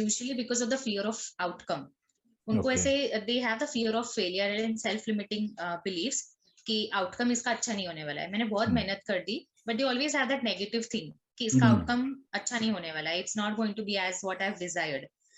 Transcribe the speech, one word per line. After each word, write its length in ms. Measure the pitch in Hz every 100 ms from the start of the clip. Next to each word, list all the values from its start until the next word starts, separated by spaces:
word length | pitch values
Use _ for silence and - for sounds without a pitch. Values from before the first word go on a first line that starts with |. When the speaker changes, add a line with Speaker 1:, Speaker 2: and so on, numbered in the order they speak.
| 214
Speaker 1:
usually 280 | - 247
because 300 | 247 226 240
of 100 | 233
the 60 | 269 233
fear 180 | 202 208
of 420 | 220 - - 175
outcome। 360 | 170 - 156 139 _ _ _ _ _ -
उनको 200 | 220 262
Speaker 2:
ओके। 60 |
Speaker 1:
ऐसे, 380 | 254 277 277 277 214
they 260 | 202 240
have 160 | 240 226
the 80 | 294
fear 260 | 226 220
of 120 | 226 233 -
failure 460 | 180 185 202 208 226
and 120 | 220
self-limiting, 640 | 208 214 220 214 202 214 214 -
uh, 140 | 175 170 196
beliefs 340 | 180 220 - - _ _ - -
कि 220 | 214 214
आउटकम 380 | 202 185 - 240
इसका 200 | 240 247
अच्छा 220 | 226 233
नहीं 140 | 202 180
होने 160 | 160
वाला 180 | 151 147
है। 100 | 165
मैंने 140 | 208 226
बहुत 220 | 202 233
Speaker 2:
हम्म। 80 | 240
Speaker 1:
मेहनत 260 | 190 196 -
कर 120 | 185
दी, 280 | 180 262 - _ 226
but 100 | 226
they 120 | 269
always 240 | 247 294 277
have 160 | 254
that 140 | 269 226
negative 380 | 185 202 233
thing 280 | 226 220 156 - _ -
कि 80 | 226
इसका 200 | 131 123
Speaker 2:
हम्म। 120 | 214
Speaker 1:
आउटकम 460 | 85 240 269 269 -
अच्छा 260 | 202 - 240
नहीं 120 | 220
होने 200 | 196 165
वाला 180 | 156 156
है, 140 | 175
it's 200 | 190 214
not 120 | 208 214
going 180 | 220
to 120 | 202 202
be 140 | 196
as 140 | 185 180 190
what 100 | 185
I've 260 | 196 190
desired। 440 | 175 175 156 135 147 _ _